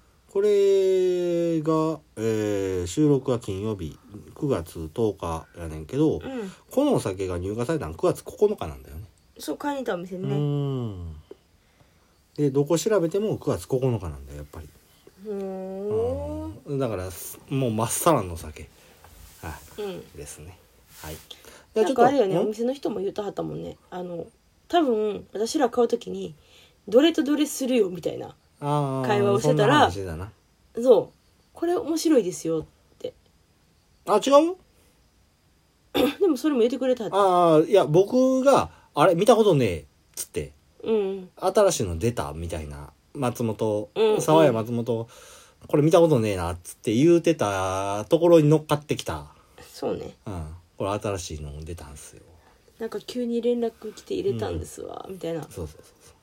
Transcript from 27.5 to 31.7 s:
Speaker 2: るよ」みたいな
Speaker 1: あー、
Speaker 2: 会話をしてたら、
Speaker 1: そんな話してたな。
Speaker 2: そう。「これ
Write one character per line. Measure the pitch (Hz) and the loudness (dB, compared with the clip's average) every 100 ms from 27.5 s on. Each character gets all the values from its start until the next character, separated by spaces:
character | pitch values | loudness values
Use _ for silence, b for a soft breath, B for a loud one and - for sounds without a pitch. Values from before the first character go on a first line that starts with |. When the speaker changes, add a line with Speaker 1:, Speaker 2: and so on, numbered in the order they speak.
| - 262 | -2 0
Speaker 2:
る | 254 | 2
よ」 | 190 | 2
み | 175 | -2
た | 151 | -6
い | 123 | -8
な | - - _ - | -12 -16 _ -8
Speaker 1:
あ | 147 147 143 135 | -2 0 0 -2
ー、 | 131 | 0
Speaker 2:
会 | 202 | 2
話 | 202 | 2
を | 202 | 2
し | 233 | 4
て | |
た | - 226 | 4 6
ら、 | |
Speaker 1:
そ | |
ん | 294 | 6
な | 214 | 4
話 | |
し | - | 2
て | 90 | -8
た | 82 | -8
な。 | 101 - _ _ _ - | -10 -16 _ _ _ -2
Speaker 2:
そ | 247 202 | 6 6
う。 | - _ _ _ _ | 4 _ _ _ _
「こ | - | -6
れ | 339 | -2